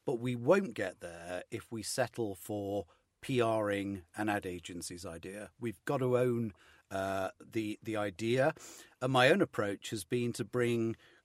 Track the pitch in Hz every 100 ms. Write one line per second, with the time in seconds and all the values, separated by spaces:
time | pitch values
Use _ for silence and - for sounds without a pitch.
0 | - 120 127 120 123 196 190 101 95 -
1 | 87 85 85 90 - 110 - 113 101 -
2 | 120 - 110 95 - 104 101 101 92 _
3 | _ _ - 127 113 110 104 101 98 98
4 | - - 107 104 95 90 - 87 - 87
5 | 92 82 92 101 101 - 117 101 - 143
6 | 127 123 127 120 113 - - - _ 98
7 | 95 98 95 - 123 113 107 104 113 107
8 | 104 90 113 127 143 156 - - - _
9 | 131 131 127 175 - - 104 98 - 110
10 | - 123 120 - 104 123 120 117 113 110
11 | - _